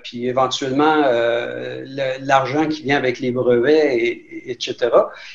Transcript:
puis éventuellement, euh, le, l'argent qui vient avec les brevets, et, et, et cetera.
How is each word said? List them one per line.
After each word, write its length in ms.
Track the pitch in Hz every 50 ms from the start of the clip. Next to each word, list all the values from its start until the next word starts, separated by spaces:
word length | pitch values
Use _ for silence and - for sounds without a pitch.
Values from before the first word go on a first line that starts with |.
puis 240 | - - - 120 120
éventuellement, 760 | 127 123 135 131 131 - - 143 131 131 139 151 156 156 151 147
euh, 800 | 135 120 117 117 117 117 117 120 123 123 120 127 123 127 131 131
le, 400 | 131 135 139 135 131 131 135 135
l'argent 400 | 135 139 135 131 123 135 151 156
qui 160 | 156 156 -
vient 140 | 113 131 143
avec 240 | 143 143 131 123 135
les 100 | 139 127
brevets, 640 | 120 127 117 123 123 120 120 139 151 156 151 143 127
et, 120 | 117 117
et, 440 | 120 113 - - - - - - 131
et 60 | 120 -
cetera. 540 | - 131 123 - 123 117 131 - - - - - - -